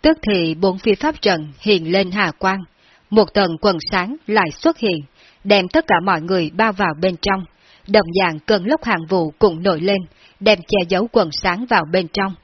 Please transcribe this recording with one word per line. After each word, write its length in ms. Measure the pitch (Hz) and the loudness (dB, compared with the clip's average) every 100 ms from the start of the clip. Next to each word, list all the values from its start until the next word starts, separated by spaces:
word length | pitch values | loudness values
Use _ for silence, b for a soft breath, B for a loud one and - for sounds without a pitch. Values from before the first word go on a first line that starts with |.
Tức 160 | 302 320 214 | 2 2 0
thì 280 | 196 165 160 | 0 0 0
bốn 220 | 190 190 | -2 0
phía 180 | 233 196 | -2 0
pháp 260 | - - | -2 -2
trận 300 | 208 175 151 139 | -2 -2 -6 -8
hiện 320 | 208 196 160 | 0 0 2
lên 200 | 190 185 | 0 0
hà 200 | 196 185 | -2 -4
quang, 280 | - 190 190 175 b b b b | -2 -4 -4 -8 b b b b
một 240 | 214 202 | 2 2
tầng 240 | - 185 160 | 2 0 0
quần 160 | 208 175 - | 0 -2 -2
sáng 240 | 196 185 302 - | -4 -4 -8 -2
lại 240 | 214 185 | 0 0
xuất 260 | - 320 320 | 0 -2 0
hiện, 220 | 220 165 139 b b b | -2 -4 -8 b b b
đem 240 | 196 202 185 | 2 2 4
tất 180 | 311 - | -2 2
cả 80 | 180 185 | 0 2
mọi 160 | 175 | -2
người 300 | 170 190 156 | 0 -2 -2
bao 180 | 170 226 | 0 -2
vào 220 | 196 190 151 | 0 -4 0
bên 140 | 185 175 | -2 -2
trong. 220 | 202 190 165 b b b - | -2 -2 -4 b b b 2
Đồng 180 | 214 165 175 | 2 2 0
dạng 200 | 185 156 | 0 -2
cơn 260 | - 208 185 | 0 0 2
lốc 180 | 311 | -2
hàng 220 | 240 185 160 | -2 -4 0
vụ 220 | 185 160 - | -2 -2 2
cũng 240 | 208 160 | 0 2
nổi 160 | 190 160 | -2 0
lên, 220 | 180 196 170 b b b | 0 -2 -4 b b b
đem 200 | 202 202 165 | 2 2 2
che 100 | 202 175 | -2 0
giấu 180 | 185 226 | -2 0
quần 180 | - 156 | 0 0
sáng 340 | - 190 180 247 | -2 -4 -4 0
vào 180 | 208 156 | 0 2
bên 160 | 180 170 | -2 -2
trong. 200 | - 196 180 | -4 -4 -6